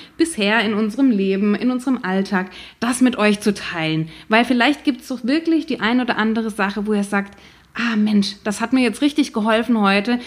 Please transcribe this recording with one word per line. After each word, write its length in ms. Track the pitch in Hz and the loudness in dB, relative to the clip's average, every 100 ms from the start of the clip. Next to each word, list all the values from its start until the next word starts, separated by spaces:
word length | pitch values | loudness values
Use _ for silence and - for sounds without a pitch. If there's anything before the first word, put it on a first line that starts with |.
| - - | -8 -2
bisher 460 | 330 233 202 220 | -2 0 0 2
in 140 | 208 208 | 2 0
unserem 360 | 220 208 269 | 0 2 2
Leben, 440 | 202 196 196 208 208 | 4 2 2 2 2
in 160 | 247 | 0
unserem 280 | 254 262 247 | -2 -2 -2
Alltag, 480 | 185 190 196 190 190 - - - | 0 -2 0 -2 -2 -10 -20 -6
das 220 | 233 247 | -4 2
mit 160 | 247 - | 2 4
euch 240 | 208 208 | 2 2
zu 120 | 214 | 0
teilen. 540 | 202 - 175 160 156 160 - - | -2 -4 -4 -2 -2 -4 -8 0
Weil 160 | 220 240 | 2 2
vielleicht 400 | 247 240 285 - | 2 2 0 -2
gibt's 240 | 247 - | -4 -6
doch 160 | 254 233 | -6 -2
wirklich 400 | 285 320 320 294 | -2 2 0 0
die 160 | 247 | -2
ein 180 | 208 247 | 0 0
oder 180 | 247 208 | 0 0
andere 340 | 220 220 220 | 0 0 -2
Sache, 360 | 214 196 208 208 | -2 -4 -2 -2
wo 60 | |
ihr 100 | 208 | -2
sagt, 340 | 196 202 196 - - - _ - | 0 -2 -4 -10 -20 -20 _ -6
"Ah 200 | 233 214 | -2 0
Mensch, 400 | 214 208 196 - 208 | 2 2 0 -4 -6
das 160 | 202 | -4
hat 100 | 233 | -2
mir 120 | 262 | 0
jetzt 180 | 240 247 | 0 0
richtig 320 | 285 294 - | 0 0 -2
geholfen 480 | 233 220 226 233 226 | -2 0 0 2 2
heute, 380 | 196 202 208 240 | 2 2 0 -2